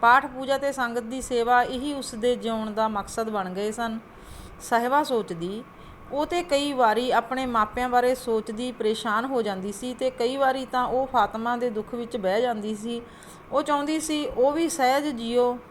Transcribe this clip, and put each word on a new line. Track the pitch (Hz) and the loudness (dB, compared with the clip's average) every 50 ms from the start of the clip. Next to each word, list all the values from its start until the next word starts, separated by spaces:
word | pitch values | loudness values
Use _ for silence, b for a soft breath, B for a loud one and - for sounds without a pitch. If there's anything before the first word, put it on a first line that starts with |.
ਪਾਠ | - 233 240 269 277 | 8 8 6 6 6
ਪੂਜਾ | 285 254 254 269 254 269 269 | 2 -8 -8 -2 0 0 0
ਤੇ | 277 277 269 | 0 -2 -2
ਸੰਗਤ | 262 254 240 233 240 | -2 -4 -2 -2 -4
ਦੀ | 226 226 247 262 | -4 -4 -6 -8
ਸੇਵਾ | 240 - 262 233 233 233 247 247 247 | -4 -2 0 0 2 4 6 4 4
ਇਹੀ | - 254 254 254 294 285 | 2 0 -4 -4 -4 -4
ਉਸ | 277 247 - - | -4 -6 -8 -8
ਦੇ | 220 214 247 247 | -2 0 0 0
ਜਿਉਣ | 214 202 226 226 220 220 220 | 0 0 -2 -2 -2 -4 -4
ਦਾ | 214 214 220 220 | -2 0 0 0
ਮਕਸਦ | 220 202 196 - - - 226 220 | 0 -2 -6 -6 -4 -4 -4 -2
ਬਣ | 214 208 190 185 | -2 -4 -4 -4
ਗਏ | 185 190 208 214 214 | -4 -2 -2 -4 -2
ਸਨ। | - 233 226 226 226 - B B B B B B B B B B - | -4 -4 -4 -4 -8 -10 B B B B B B B B B B -14
ਸਾਹਿਬਾ | - - 240 233 233 247 262 285 302 | -4 2 2 2 2 4 4 2 2
ਸੋਚਦੀ, | - 262 226 202 - - 165 170 180 196 220 262 - B B B B B B B - - | 4 0 0 0 -2 -6 -6 -6 -6 -6 -8 -10 -14 B B B B B B B -6 -2
ਉਹ | 277 302 | -2 -2
ਤੇ | 302 349 349 349 | 0 0 -2 0
ਕਈ | 349 285 285 285 294 285 | 2 0 0 2 0 2
ਵਾਰੀ | 254 254 220 214 220 247 254 | 4 4 4 4 2 2 2
ਆਪਣੇ | - 226 233 233 262 254 262 | 2 2 2 0 -4 -4 -2
ਮਾਪਿਆਂ | 254 240 226 214 214 - 247 247 254 | 0 2 0 0 0 0 -2 -2 2
ਬਾਰੇ | 240 247 247 247 262 | 4 4 4 4 2
ਸੋਚਦੀ | 254 - - 226 220 214 - 220 214 247 254 240 | 2 0 -2 0 -2 -2 -4 -6 -6 -4 -6 -4
ਪਰੇਸ਼ਾਨ | - 233 214 220 220 - 240 208 214 233 | -2 0 0 0 0 0 0 0 0 0
ਹੋ | 277 269 254 226 | 0 0 0 0
ਜਾਂਦੀ | 208 196 190 185 208 202 | 0 -2 -4 -4 -6 -8
ਸੀ | - - 247 247 | -6 -6 -8 -6
ਤੇ | 240 262 262 | -2 -2 -2
ਕਈ | 254 - 233 240 262 | 0 0 -2 0 2
ਵਾਰੀ | 277 277 262 262 269 262 | 4 4 2 2 2 -2
ਤਾਂ | - - 254 247 | -2 -2 0 0
ਉਹ | 240 190 254 269 | 2 0 0 0
ਫਾਤਮਾ | 262 262 247 208 202 - 220 226 240 240 | 2 4 4 2 4 2 -4 -2 -2 -2
ਦੇ | 240 240 247 | 0 -2 -2
ਦੁੱਖ | 220 214 208 - - | -2 -4 -6 -6 -6
ਵਿੱਚ | 240 240 233 240 | -8 -8 -6 -6
ਬਹਿ | 240 190 185 190 214 247 | -2 0 2 2 2 2
ਜਾਂਦੀ | 247 233 214 208 214 220 | 0 0 -2 -4 -6 -6
ਸੀ। | 202 208 233 233 233 233 B B B B B B B B B - | -6 -6 -6 -6 -8 -8 B B B B B B B B B 0
ਉਹ | 262 302 | 0 2
ਚਾਹੁੰਦੀ | 302 294 285 285 294 311 320 | 2 0 0 2 0 -2 -2
ਸੀ | 311 311 311 302 294 | -2 -2 -2 -2 -2
ਉਹ | 254 - - 247 277 294 | -4 0 4 4 4 4
ਵੀ | 311 339 320 | 4 0 0
ਸਹਿਜ | - - 262 247 262 277 294 302 | 0 2 2 4 4 2 2 -2
ਜਿਉ | 277 226 233 226 240 240 247 247 247 247 - - | -4 -4 -4 0 2 2 2 2 2 -2 -8 -16